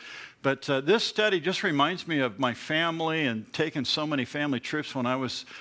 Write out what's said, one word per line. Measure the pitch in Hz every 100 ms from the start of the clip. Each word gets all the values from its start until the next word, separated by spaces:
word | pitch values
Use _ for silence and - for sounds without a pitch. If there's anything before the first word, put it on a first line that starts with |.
| - - - -
but, | 135 135 -
uh, | 135
this | 143 220
study | - - 214 185
just | 151 185
reminds | 196 143 147 180 -
me | 151
of | 127 101
my | 127
family | 110 - 156 170 165 160 160 139
and | 110 104
taking | - 160 151
so | 120 -
many | 151 143
family | 117 147 147 120
trips | - 151 147 135
when | 123
I |
was | 131 127 - - -